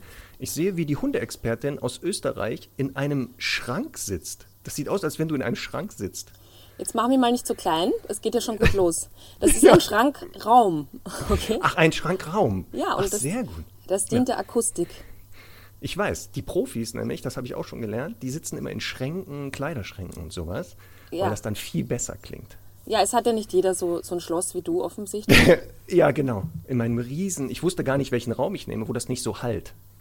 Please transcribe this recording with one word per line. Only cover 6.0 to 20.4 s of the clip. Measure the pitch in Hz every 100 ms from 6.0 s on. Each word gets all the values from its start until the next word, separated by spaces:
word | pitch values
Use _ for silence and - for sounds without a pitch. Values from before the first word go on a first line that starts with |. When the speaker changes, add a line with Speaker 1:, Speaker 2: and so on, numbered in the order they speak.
| 92 - - - - - - -
Speaker 2:
Jetzt | - 226
mach | 240
mich | 262
mal | 240
nicht | 240 -
so | -
klein, | 190 160 202 453 -
es | -
geht | - 240
ja |
schon | 233 214
gut | 226
los. | 196 175 - - - - -
Das | 330
ist | -
Speaker 1:
<laughs> |
Ja. | 294
Speaker 2:
ein | 349
Schrankraum, | - 208 277 - - 196 202 247 208 156 139 - 185
<laughs> | - 143
okay? | 202 - 226
Speaker 1:
Ach, | - -
ein | 160
Schrankraum. | - 180 185 151 208 143 92 -
Speaker 2:
Ja, | - 359 -
und | 196
Speaker 1:
Ach, |
Speaker 2:
das, | 208
Speaker 1:
sehr | 147 240
gut. | 165 87 - - -
Speaker 2:
das | 196 -
dient | 240 254
Speaker 1:
Ja. | -
Speaker 2:
der | 202
Akustik. | 233 - - 175 - - - - - - - - -
Speaker 1:
Ich | - 170
weiß, | 196 - -
die | -
Profis | - - 269 - 117
nämlich, | - 110 -
das | - -
habe | 123
ich | -
auch | -
schon | -
gelernt, | 110 110 160 233
die | 131
sitzen | 151 - -
immer | -
in | 110
Schränken, | - - 131 180 - 143 139
Kleiderschränken | 139 143 139 92 - 87 -
und | 78
sowas, | 87